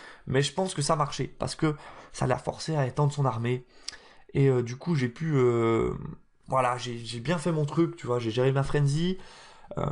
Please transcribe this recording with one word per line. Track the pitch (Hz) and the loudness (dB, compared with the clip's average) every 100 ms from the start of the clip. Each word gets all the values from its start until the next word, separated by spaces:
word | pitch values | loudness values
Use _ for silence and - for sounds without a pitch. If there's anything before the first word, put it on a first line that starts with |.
| - - - | -20 -16 -2
mais | 127 | 0
je | 147 | 0
pense | - 190 | -2 -2
que | - | -2
ça | 143 156 | 0 0
marchait, | 139 - 127 | 0 -4 -8
parce | - - | -6 -8
que | - 156 147 - - - | -2 -2 -2 -8 -20 -18
ça | - 127 | -4 -2
l'a | 127 | 0
forcé | - - - | -4 -6 -4
à | 156 131 | -2 0
étendre | 135 147 | 0 0
son | 143 | 2
armée, | 135 113 117 127 - - - - - - - | 0 0 -2 -4 -6 -18 -18 -18 -20 -20 -4
et, | - 135 | 2 4
euh, | 127 | 4
du | 117 127 | 0 -4
coup, | - 156 | -2 0
j'ai | 123 | 0
pu... | - 160 139 | -2 0 4
Euh, | 123 117 113 113 - - - - _ _ - | 6 6 4 4 2 -2 -8 -14 _ _ -2
voilà, | 131 123 123 | 0 2 0
j'ai, | 123 117 | -6 -10
j'ai | 113 120 | -10 -6
bien | 123 175 | -2 -2
fait | 175 | 0
mon | 156 | 0
truc, | 147 165 165 | 0 2 0
tu | - 120 | -2 -4
vois, | 123 | -2
j'ai | 113 | 0
géré | 117 131 | 2 2
ma | 135 | 2
frenzy, | 139 147 143 147 175 190 - - - - - - | 0 2 2 2 0 -2 -8 -20 -20 -20 -12 -6
euh, | - | -4